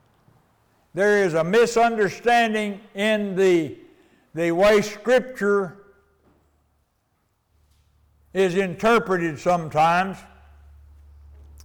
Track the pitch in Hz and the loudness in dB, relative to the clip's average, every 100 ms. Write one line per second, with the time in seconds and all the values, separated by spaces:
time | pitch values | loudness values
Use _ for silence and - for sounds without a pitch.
0 | _ _ _ _ _ _ _ _ _ 165 | _ _ _ _ _ _ _ _ _ -2
1 | 208 208 190 160 165 220 226 233 233 220 | 2 2 2 0 0 2 2 2 0 0
2 | 190 - 233 240 226 214 208 196 - 196 | -4 -2 0 2 2 -2 -6 -10 -14 -6
3 | 214 214 202 185 190 175 147 - - _ | -2 -2 -4 0 2 2 0 -10 -20 _
4 | _ _ _ 156 170 170 208 208 208 - | _ _ _ -4 -2 2 4 4 0 -6
5 | 220 254 247 - 196 202 180 - _ _ | 0 0 0 -4 -2 0 -2 -12 _ _
6 | _ _ _ _ _ _ _ _ _ _ | _ _ _ _ _ _ _ _ _ _
7 | _ _ _ _ _ _ _ _ _ _ | _ _ _ _ _ _ _ _ _ _
8 | _ _ _ 185 190 180 190 160 220 233 | _ _ _ -2 -2 -2 -4 -2 2 2
9 | 233 202 165 139 175 175 156 147 160 175 | 0 -2 -2 -4 -2 -2 -2 0 2 2
10 | 190 180 - - - - - - - - | -2 -8 -20 -20 -20 -20 -20 -20 -20 -20
11 | - - - - - - | -20 -20 -20 -20 -20 -20